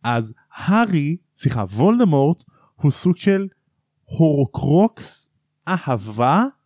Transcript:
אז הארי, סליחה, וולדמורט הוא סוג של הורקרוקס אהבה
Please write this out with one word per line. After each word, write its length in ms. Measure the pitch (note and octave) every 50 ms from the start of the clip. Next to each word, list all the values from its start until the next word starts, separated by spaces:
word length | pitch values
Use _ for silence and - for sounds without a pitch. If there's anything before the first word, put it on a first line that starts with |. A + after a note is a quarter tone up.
| -
אז 320 | A#2 A#2+ A#2 A2+ G#2+ A2 _ _ _ -
הארי, 600 | - - - F#3+ A3 A#3 G#3 F#3 D#3 C#3+ D3 E3+ F3+ - _ _
סליחה, 260 | - - C3+ - A#2 G2+
וולדמורט 840 | F2+ F#2+ G#2+ C#3 G3 A3+ A#3+ B3 F#3 D3+ C#3 C3+ D3 E3+ - _ _ _ _ _ _ _
הוא 140 | _ - D3
סוג 260 | B2+ - - F3+ F3+
של 320 | - - G3+ G3 F#3+ G3 F#3+ - _ _ _ _ _ _ _ _ _ _
הורקרוקס 1300 | _ - - D#3+ D#3+ D3 C#3 C#3 - - - - C#3 D3 F3 G#3 A3+ - - - - - - - - _ _ _ _ _ _ _ -
אהבה 760 | F#3 E3+ - C#3 B2+ A2 G2 A2 G#2+ A2 B2 B2+ D3 F#3+ A#3+ C#4 - _ _